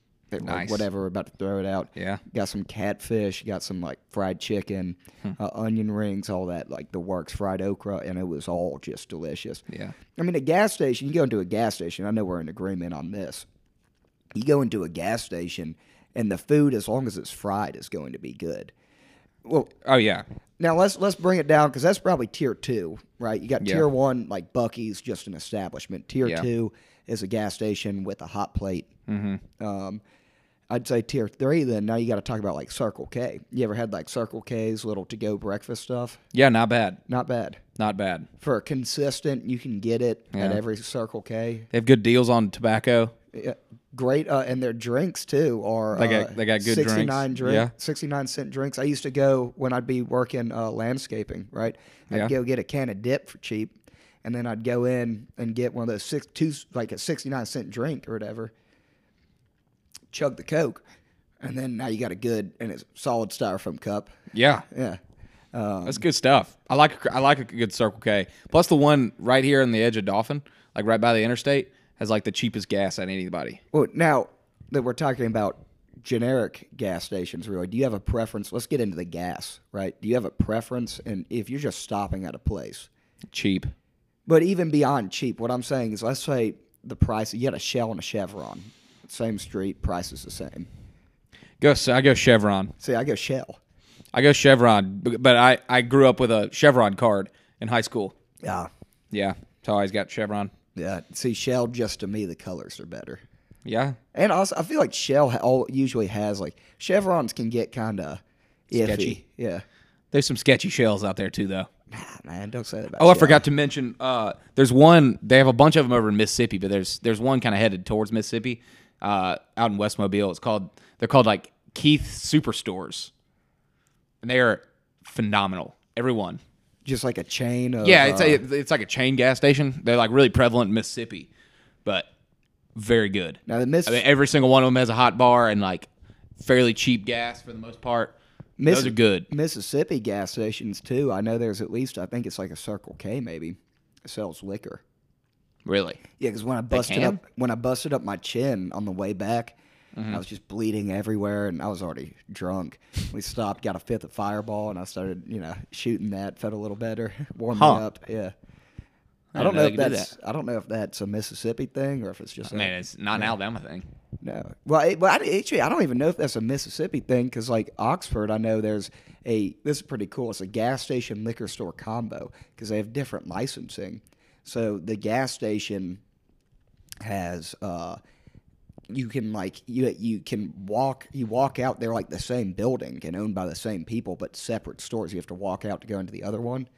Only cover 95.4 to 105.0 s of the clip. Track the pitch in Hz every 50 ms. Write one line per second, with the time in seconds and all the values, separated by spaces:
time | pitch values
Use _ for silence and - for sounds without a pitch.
95.4 | 123 127 127 - - - 123 127 120 120 120 139 135 127 107 - 127 113 113 107
96.4 | 104 - - - 156 147 127 127 110 101 98 - 123 113 104 98 95 - _ _
97.4 | _ _ _ - 107 110 120 117 110 - - 113 98 95 - _ _ _ _ _
98.4 | - - 95 92 85 - _ _ - _ _ _ _ - 107 101 98 98 90 -
99.4 | - _ _ _ - - 104 101 101 95 104 104 98 - - 113 107 101 104 104
100.4 | 101 98 - _ _ _ - 92 80 92 95 85 - _ - - - 123 110 -
101.4 | - 131 123 127 120 117 123 120 117 110 - - 104 98 104 110 101 87 82 -
102.4 | - 95 92 78 50 - - - - 85 - 55 - - - - - _ _ _
103.4 | _ _ - _ - - 107 113 135 139 123 - _ _ - - 185 214 170 180
104.4 | 196 - - - 165 196 302 311 165 117 - -